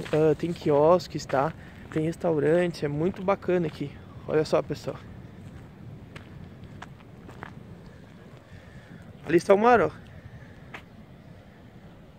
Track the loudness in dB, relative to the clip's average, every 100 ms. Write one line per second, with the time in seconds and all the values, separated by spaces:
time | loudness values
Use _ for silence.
0 | 2 4 4 4 0 -2 2 6 8 6
1 | 2 -10 -2 0 0 -2 -16 -18 -8 -2
2 | -2 0 0 2 4 4 2 -2 -4 -2
3 | -2 -2 -2 0 0 0 0 -4 -10 -10
4 | -18 -14 -2 0 2 0 0 -6 -8 -12
5 | -12 -18 -18 -18 -18 -18 -18 -18 -18 -18
6 | -18 -18 -18 -18 -18 -18 -18 -16 -18 -18
7 | -20 -20 -18 -16 -16 -16 -18 -20 -20 -20
8 | -20 -20 -20 -20 -20 -20 -20 -20 -20 -20
9 | -20 -14 2 4 6 6 6 6 4 -2
10 | -16 -18 -18 -18 -20 -20 -18 -18 -18 -20
11 | -20 -20 -20 -20 -20 -20 -20 -20 -20 -20
12 | -20